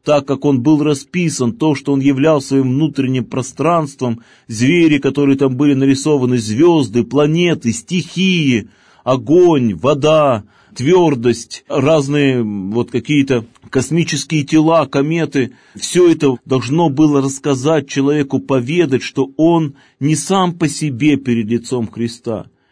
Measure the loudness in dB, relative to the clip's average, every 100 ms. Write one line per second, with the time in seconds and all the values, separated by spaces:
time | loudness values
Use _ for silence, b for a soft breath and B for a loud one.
0 | -2 -2 0 -2 0 0 2 2 2 -2
1 | -4 -4 -2 -2 -4 0 -2 -2 -2 0
2 | 0 2 2 0 0 0 0 0 -2 -2
3 | -2 -4 -4 -6 -8 -4 0 0 -2 -6
4 | -6 -6 b b -12 -2 2 4 4 2
5 | 0 0 0 2 0 2 0 2 2 0
6 | 0 0 0 -2 -2 2 4 2 0 -2
7 | 0 0 2 2 0 0 -2 -6 -4 -6
8 | -4 -2 0 2 0 0 b b b b
9 | -2 -2 2 4 4 4 0 0 -2 0
10 | 2 4 2 0 b b b -6 2 4
11 | 4 2 0 -2 -6 -18 -6 -2 2 2
12 | 0 0 2 0 -2 -6 -4 -4 -4 -6
13 | -2 0 0 -2 -4 _ -6 -4 0 -2
14 | -2 -6 -4 -4 0 2 4 2 2 -2
15 | -2 -2 -2 -2 -4 B B -14 -4 2
16 | 4 4 0 0 -2 -2 0 0 0 2
17 | 2 2 -2 -4 -4 -2 0 -2 -2 -2
18 | 0 0 -2 -4 -2 -2 0 -2 0 -2
19 | -2 -4 -4 0 2 2 -2 b b b
20 | -2 -2 -2 0 0 -2 -6 -4 -6 -2
21 | 0 0 0 -2 -2 -4 -4 -6 -6 -6
22 | -8 -8 -8 -8 -10 _ _